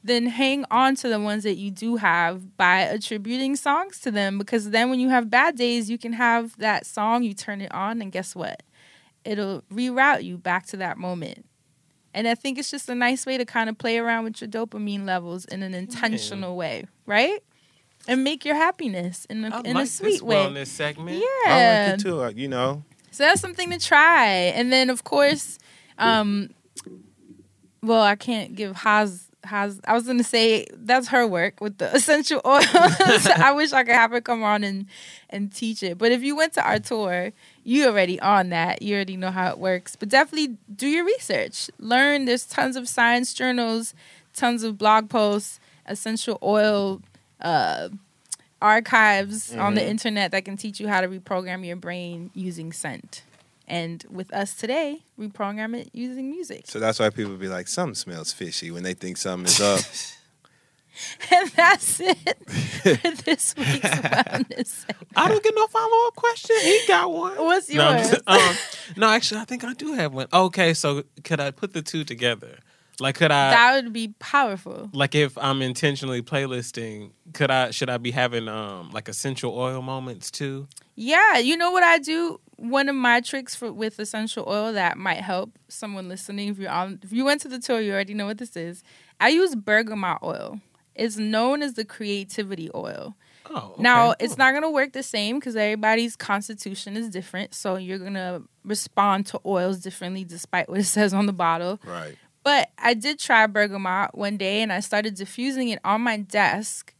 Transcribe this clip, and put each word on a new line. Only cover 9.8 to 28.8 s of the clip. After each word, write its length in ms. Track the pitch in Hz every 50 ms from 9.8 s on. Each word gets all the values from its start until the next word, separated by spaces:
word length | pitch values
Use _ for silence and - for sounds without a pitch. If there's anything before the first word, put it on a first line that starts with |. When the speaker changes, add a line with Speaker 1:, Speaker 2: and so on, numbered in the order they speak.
| 247 254 247 254 269 285 277 - -
Speaker 1:
you 140 | 180 180 175
back 280 | - 180 175 185 190 -
to 80 | - 190
that 180 | 185 175 -
moment. 480 | - 180 180 180 175 156 - - - - _ _ _ _ _ _ _ _ _ _ _ _ _ _
And 120 | 190 220
I 80 | 233 233
think 240 | 233 - 277 262 247
it's 120 | 277 -
just 180 | - 285 - -
a 60 | 247
nice 320 | 247 247 240 262 254 -
way 100 | 269 262 254
to 60 | 247
kinda 280 | 226 - 240 226 220 220
play 240 | _ - 226 226 233
around 260 | 233 233 233 226 226
with 160 | 226 220 -
your 80 | 240 220
dopamine 560 | 208 220 226 226 - 214 208 208 202 202 196
levels 400 | 196 185 180 175 170 170 185 180
in 180 | - 202 190
an 100 | 196 185
Speaker 2:
Yeah. 60 | 185 180
Speaker 1:
intentional 760 | 185 220 247 233 240 226 220 220 214 - 202 196 190 180 180
way, 280 | 180 170 151 117 - - - _ _ _
right? 340 | - 202 214 247 330 415 415 _ _ _ _ _ _ _ _ _ _ _ _ - -
And 160 | 247 262 262
make 220 | 277 320 269 -
your 100 | 285 302
happiness 680 | 302 320 349 370 - 339 247 190 180 175 180 175 - -
in 180 | _ 214 220 220
a, 100 | 220 220
Speaker 2:
I 60 | 233
Speaker 1:
in 160 | 240 - 254
a 40 | 254
Speaker 2:
like 80 | 277 247
Speaker 1:
sweet 240 | - - 381 427
Speaker 2:
this 100 | 403 -
Speaker 1:
way. 140 | - 233 226
Speaker 2:
wellness 320 | 151 143 139 139 139 139 -
segment. 500 | - - 151 147 147 151 165 170 311 349
Speaker 1:
Yeah. 340 | 440 508 539 523 480 381
Speaker 3:
I 340 | 285 262 240 233 226 214 202 202
like 100 | 190 202
it 20 |
too, 200 | 202 190 175 151 127
uh, 80 | 117 104
you 140 | 113 135 139
know. 340 | 131 123 127 175 143 147 147 _ _ _ _ _
Speaker 1:
So 140 | - - 277
that's 180 | 311 381 -
something 260 | - 370 349 - 359 349
to 80 | 349 339
try. 480 | - - 330 285 302 330 339 311 240 208 196 185 180 180 -
And 160 | - 240 247
then, 160 | 262 262 262 254
of 160 | 254 240 -
course, 540 | - - 277 285 233 262 285 - - - - _ - - - _ _ _ -
um, 500 | 220 233 226 220 214 202 202 202 202 - _ _ _ _ _ - - - - - - _ _ _ _ - - _ - _ _ _ _ _ _ _
well, 200 | - 220 226 226
I 140 | 214 202 202
can't 380 | 202 - - 233 220 190 - -
give 220 | 190 214 196 190
Haas, 500 | 175